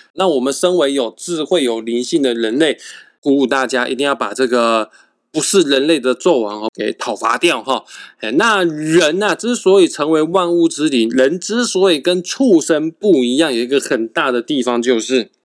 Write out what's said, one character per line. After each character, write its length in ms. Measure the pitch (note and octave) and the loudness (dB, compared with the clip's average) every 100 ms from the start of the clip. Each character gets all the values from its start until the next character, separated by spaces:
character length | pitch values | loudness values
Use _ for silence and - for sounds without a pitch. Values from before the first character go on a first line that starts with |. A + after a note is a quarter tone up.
| _ | _
那 120 | - F#3+ | -2 0
我 140 | C#3+ | 0
们 100 | B2+ | -2
身 240 | C#3 F3+ F3+ | -2 0 2
为 120 | C#3+ | 0
有 200 | C#3 A#2 | 0 -4
智 300 | - - E3+ | -6 -8 -6
慧、 180 | D3 F3+ | -2 0
有 160 | C3 A2+ | 0 -2
灵 240 | A2+ A#2+ | -4 -4
性 200 | B2 E3+ | -2 0
的 100 | C3 | 0
人 260 | A#2 A2 B2 | 0 -2 0
类， 200 | D#3+ A#2 - - - _ | 0 0 -10 -20 -20 _
鼓 160 | D3 C#3 | 0 2
舞 100 | B2+ | 2
大 200 | C3+ B2+ | 0 -2
家 200 | B2+ B2 | -2 -4
一 80 | |
定 120 | B2 C#3+ | -2 -2
要 80 | |
把 180 | C3 A2 | -2 -4
这 160 | G#2 C3 | -2 0
个 400 | B2 A#2 A2+ G#2+ _ _ _ _ | 0 2 0 -2 _ _ _ _
不 120 | D#3 | -6
是 180 | D3 G3 | 0 2
人 260 | D3+ C#3 D3 | 2 2 2
类 140 | D#3+ | 0
的 160 | B2+ B2+ | 0 0
纣 240 | F3+ D3 | 2 2
王 220 | G#2+ G#2 | 0 -4
哦 80 | A2 | -8
给 160 | - A2 | -6 -6
讨 240 | A2+ - | -6 -8
伐 220 | G#2 A2+ B2 | -4 -2 0
掉 260 | F3 C3+ | 0 -2
哈。 220 | A2 B2+ - - - _ | -2 -4 -4 -20 -20 _
哎， 100 | A2+ | -4
那 320 | C3 A3+ G#3 | 0 2 2
人 580 | F3+ D3+ D#3 E3 D#3 F3 | 0 -2 0 2 2 0
啊， 120 | G#3 | -2
之 200 | E3 A3+ | -2 -4
所 280 | A#3+ - G3 | -2 2 4
以 40 | F3 | 4
成 240 | - D3+ | 0 0
为 120 | D#3+ | 0
万 280 | D#3 F3+ F3 | 2 0 0
物 160 | F3 E3 | 2 0
之 220 | E3 D3+ | 0 -2
灵， 220 | C3+ A2+ | 0 0
人 280 | B2+ C3 F3+ | 2 2 0
之 280 | - A3 A#3+ | -4 -2 -2
所 260 | F#3+ F#3+ | 2 2
以 80 | D#3 | 2
跟 220 | C3 F3+ | 0 -2
畜 360 | F3 - C4+ E3+ | -4 -2 4 4
生 320 | C3+ D#3 D#3 | 4 0 -2
不 340 | - G#3 D#3 | -2 2 4
一 120 | B2 C3 | 4 2
样， 160 | D#3+ | 0
有 80 | A#2+ | 0
一 60 | A#2+ | 0
个 120 | C#3 | -2
很 300 | - - A2+ | 0 -2 -2
大 240 | - C#3+ | -2 -2
的 80 | B2 | -2
地 220 | A#2 D3 | -2 -4
方 180 | B2 A#2+ | 0 -2
就 180 | A#2+ A#2+ | 0 0
是 320 | G#2+ C3 G#2+ _ | 0 -2 -2 _